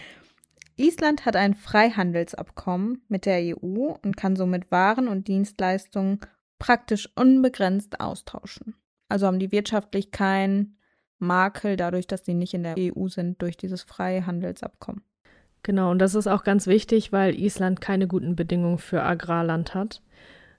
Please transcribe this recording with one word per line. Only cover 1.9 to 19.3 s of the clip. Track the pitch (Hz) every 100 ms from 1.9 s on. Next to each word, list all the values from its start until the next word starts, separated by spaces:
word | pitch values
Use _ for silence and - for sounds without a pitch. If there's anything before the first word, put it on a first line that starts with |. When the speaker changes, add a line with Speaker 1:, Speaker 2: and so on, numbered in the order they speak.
| 208 180 170 170 - - - - 180 214 254 -
Speaker 1:
mit | 196 196
der | 180
E | 170
U | 165 175 208 285 -
und | 202 196
kann | 190
somit | 190 180 180 -
Waren | 180 190 226 254
und | 196 196
Dienstleistungen | 196 202 - 185 190 - 202 190 202 - _ _ -
praktisch | - 240 - 208 -
unbegrenzt | - 254 262 254 254 190 190 208 -
austauschen. | - 185 - - - - - - _ _ -
Also | 202 196
haben | 185
die | 190
wirtschaftlich | 208 208 214 - 196 196
keinen | - 196 196 196 196 208 _ _ _ _ -
Makel | 175 185 190 - 208 190
dadurch, | 175 180 185
dass | 185
die | -
nicht | 175 180
in | 180
der | 170 165
E | 180
U | - 190
sind, | - 175 180
durch | 175 -
dieses | 185 185
Freihandelsabkommen. | - - 185 185 180 175 180 180 - - - 202 - _ _ _ _ _
Speaker 2:
Genau, | - 196 180
und | 185
das | 190 208
ist | 202
auch | 190
ganz | - 196 185
wichtig, | 208 - 220 -
weil | 196 190 -
Island | 202 - 185 185
keine | - 190 185
guten | 185 165
Bedingungen | 175 165 175 175 175
für | - 170
Agrarland | - 170 165